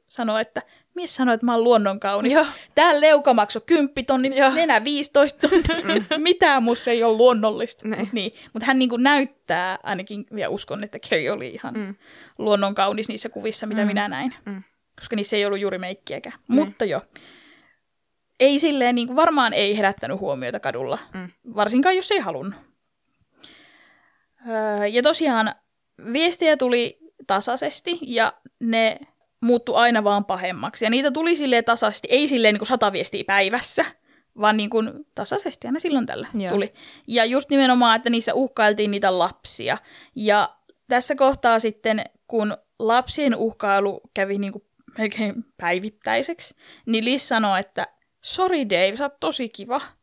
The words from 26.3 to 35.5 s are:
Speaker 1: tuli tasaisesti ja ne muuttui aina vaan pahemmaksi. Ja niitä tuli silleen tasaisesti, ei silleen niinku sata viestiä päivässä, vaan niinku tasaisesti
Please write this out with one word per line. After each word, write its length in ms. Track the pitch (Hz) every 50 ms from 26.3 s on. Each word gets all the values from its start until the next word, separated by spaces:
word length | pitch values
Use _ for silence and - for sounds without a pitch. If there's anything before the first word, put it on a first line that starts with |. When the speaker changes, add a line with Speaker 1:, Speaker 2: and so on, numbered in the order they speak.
| 349 - 349 311 302
Speaker 1:
tuli 420 | 262 254 247 247 240 233 - - _ 320 - _ - -
tasaisesti 720 | - 196 196 - 262 240 254 - 302 - - - 349 349 339
ja 300 | 302 - 240 220 226 - - _ - - _ -
ne 400 | 240 226 226 226 226 220 - - 285 _ _ _ _ _ _ -
muuttui 340 | 226 233 247 240 240 - -
aina 280 | 226 240 240 233 220 208
vaan 200 | 202 202 202 202
pahemmaksi. 600 | - 190 180 185 185 180 101 120 - - - 226
Ja 60 | 220
niitä 200 | 233 262 277 285
tuli 260 | 254 311 320 339 339
silleen 280 | 294 294 262 240 233 233
tasaisesti, 440 | 233 233 233 226 214 208 - - 226
ei 180 | 240 277 294 269
silleen 260 | 277 240 226 214 208
niinku 100 | 202 214
sata 280 | - 254 233 226 202
viestiä 320 | 196 170 - - - - -
päivässä, 580 | - 196 202 196 196 226 247 - - - - 214 - - _ _ _ _ _ _ _ _ 214
vaan 160 | 208 214 214
niinku 220 | 214 208 208 233 220 220 220 - - 302 _ -
tasaisesti 520 | - - - - 403 - 311